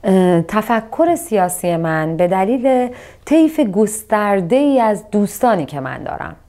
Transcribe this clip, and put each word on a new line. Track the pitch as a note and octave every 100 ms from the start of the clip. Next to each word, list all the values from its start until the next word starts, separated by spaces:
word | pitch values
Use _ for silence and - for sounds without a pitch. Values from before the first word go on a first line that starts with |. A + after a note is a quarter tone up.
اه، | - F#3+ F3+ E3+
تفکر | E3 G#3+ G#3+ A3+ A3 - E4+
سیاسی | E4 - G#3+ F3+ F3+ F3
من | E3 E3 D#3+ D#3 D#3+
به | F3+
دلیل | F#3+ F#3+ C4 C4 B3+ B3 B3 - -
طیف | - D#4 D#4 D#4
گسترده | A#3+ F#3 G#3+ - - G#3+ G#3 G3 E3+
ای | B3+ C#4+ C4
از | A3 G3+ -
دوستانی | G#3 G3+ - B3 G3
که | C3+ C#3+
من | C3 C3
دارم. | - - - D#3